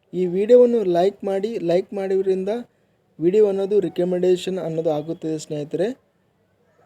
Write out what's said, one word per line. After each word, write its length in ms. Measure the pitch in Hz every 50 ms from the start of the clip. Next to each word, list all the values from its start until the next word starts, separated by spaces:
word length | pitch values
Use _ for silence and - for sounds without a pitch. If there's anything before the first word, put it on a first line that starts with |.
| _ _ -
ಈ 120 | 175 185
ವಿಡಿಯೋವನ್ನು 580 | 180 170 190 208 214 247 247 247 240 240 233 208
ಲೈಕ್ 400 | 185 175 170 180 202 196 - -
ಮಾಡಿ. 360 | 196 190 196 190 220 233 214
ಲೈಕ್ 340 | 170 165 165 180 190 - -
ಮಾಡಿದ್ರಿಂದ 560 | 196 190 190 190 190 196 190 190 190 185 196 220 240 240 - _ _ _ _ _ _ _ _ _ -
ವಿಡಿಯೋ 280 | 151 175 190 214 214 202
ಅನ್ನೋದು 320 | 196 190 196 190 208 202
ರೆಕಮೆಂಡೇಶನ್ 760 | 180 160 - - 175 180 180 180 180 180 185 175 - 190 185 185
ಅನ್ನೋದು 340 | - 165 160 160 160 170
ಆಗುತ್ತದೆ 460 | 156 147 156 160 170 180 - 160 160 156
ಸ್ನೇಹಿತರೆ. 600 | 147 - 160 147 147 151 156 156 185 226 262 - _ _ _ _ _ _ _ _ _ _ _ _ _ _ _ _ _